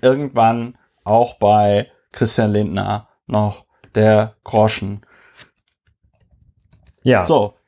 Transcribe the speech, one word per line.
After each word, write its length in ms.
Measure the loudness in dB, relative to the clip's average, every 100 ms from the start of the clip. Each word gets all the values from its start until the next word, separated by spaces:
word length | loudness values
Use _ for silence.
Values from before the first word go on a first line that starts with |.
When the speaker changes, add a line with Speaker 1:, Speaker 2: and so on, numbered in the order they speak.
Speaker 1:
irgendwann 760 | 0 0 -2 0 0 0 -6 -14 _ _
auch 320 | -2 0 0 0
bei 520 | 2 2 2 0 -4 _ _
Christian 420 | -6 -2 0 0
Lindner 540 | -2 -2 -6 -6 -8 -12 _ -6
noch 380 | -4 -4 -6 _ _ _
der 420 | 0 4 4 0 -8
Groschen. 580 | -4 0 0 0 -8 -12 -18 _ _ _ -20 _ _ _ _ _ _ _ _ _ _ _ _ _ _ _
Speaker 2:
Ja. 220 | 0 0 2
Speaker 1:
So, 280 | 0 0 -6